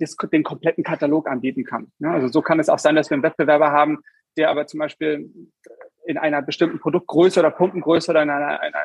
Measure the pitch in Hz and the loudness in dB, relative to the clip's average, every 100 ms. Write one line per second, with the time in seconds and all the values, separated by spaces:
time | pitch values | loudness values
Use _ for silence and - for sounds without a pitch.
0 | 156 - - 160 - 143 160 - 160 156 | -10 -8 -2 -2 -2 -4 -2 -2 -4 -2
1 | 147 156 151 127 127 131 120 123 123 - | 0 0 -2 -4 -4 -6 -6 -8 -10 -8
2 | 151 170 127 151 - 160 151 156 156 151 | -4 -2 0 0 0 0 2 2 2 2
3 | 147 147 156 - 151 147 151 147 151 151 | 0 0 -2 0 2 4 4 2 2 -2
4 | - _ _ - 156 147 147 151 151 - | -8 _ _ -2 0 0 -4 -6 -8 -6
5 | 156 147 - - 165 _ - - - _ | -4 -4 -8 -20 -20 _ -20 -20 -20 _
6 | - 147 156 147 143 - 165 - 160 180 | -8 -4 -2 -2 -4 0 -2 -2 -2 -2
7 | - 147 185 185 160 - 185 185 151 165 | 0 4 4 6 2 2 0 0 0 0
8 | 165 160 147 143 147 107 - 76 | 2 2 2 0 -2 -4 -4 -4